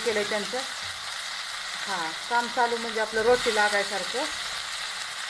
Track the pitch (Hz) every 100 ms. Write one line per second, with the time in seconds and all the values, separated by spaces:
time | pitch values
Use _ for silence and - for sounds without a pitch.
0 | 240 208 208 214 190 247 - - - -
1 | - - - - - - - - - 185
2 | 160 160 - 240 233 254 233 233 233 220
3 | 214 220 220 247 247 214 208 202 196 196
4 | 180 240 302 - - - - - - -
5 | - - -